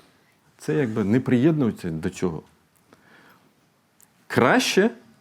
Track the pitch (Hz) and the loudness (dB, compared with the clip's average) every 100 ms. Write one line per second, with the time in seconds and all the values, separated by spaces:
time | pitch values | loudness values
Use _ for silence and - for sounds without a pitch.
0 | _ _ _ _ _ _ - 151 120 110 | _ _ _ _ _ _ -4 -2 -2 -2
1 | 98 127 135 127 151 151 117 - 87 80 | 0 0 2 2 2 2 -2 -4 -8 -6
2 | 90 - 90 76 - _ _ _ _ _ | -6 -4 -6 -6 -14 _ _ _ _ _
3 | _ _ _ _ _ _ _ _ _ _ | _ _ _ _ _ _ _ _ _ _
4 | _ _ - 123 127 240 - 190 220 - | _ _ -4 2 4 2 2 2 0 -2
5 | _ _ | _ _